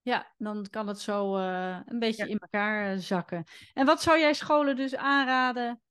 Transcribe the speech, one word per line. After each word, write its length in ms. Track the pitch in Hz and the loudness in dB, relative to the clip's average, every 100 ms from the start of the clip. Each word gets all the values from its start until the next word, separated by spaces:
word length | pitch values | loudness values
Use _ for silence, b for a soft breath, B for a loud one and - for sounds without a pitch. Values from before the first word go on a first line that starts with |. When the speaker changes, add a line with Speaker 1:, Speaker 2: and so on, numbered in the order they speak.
Speaker 1:
Ja, 340 | - 233 - _ | 0 -2 -2 _
dan 280 | 214 208 196 | -6 -6 -8
kan 160 | 220 208 | -6 -6
het 140 | 202 | -6
zo, 360 | - 208 196 196 | -4 -2 0 0
eh, 440 | 185 185 185 180 | -2 -2 -4 -8
een 140 | - 233 | -8 -2
beetje 260 | 226 220 | -2 -2
Speaker 2:
Ja. 60 | 208 | -4
Speaker 1:
in 80 | 214 | -4
elkaar, 540 | - 208 208 214 202 | -4 -2 0 0 -2
eh, 60 | 190 | -4
zakken. 460 | 170 185 175 175 160 B B | -2 -2 -2 -8 -8 B B
En 140 | - 269 | 0 4
wat 160 | 320 | 4
zou 160 | - 320 | 6 6
jij 140 | 302 | 6
scholen 420 | 294 - 302 285 262 | 2 2 4 4 0
dus 180 | 269 254 | -2 -2
aanraden? 840 | 277 277 262 262 254 240 240 240 _ | 0 2 2 2 0 0 -4 -6 _